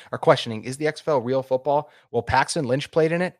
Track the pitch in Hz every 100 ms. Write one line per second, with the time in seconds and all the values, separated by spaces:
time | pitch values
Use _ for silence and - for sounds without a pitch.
0 | - 123 - 139 120 110 101 131 151 151
1 | - 143 117 131 127 127 147 143 147 -
2 | _ 117 - 131 143 170 123 135 - 170
3 | 156 170 180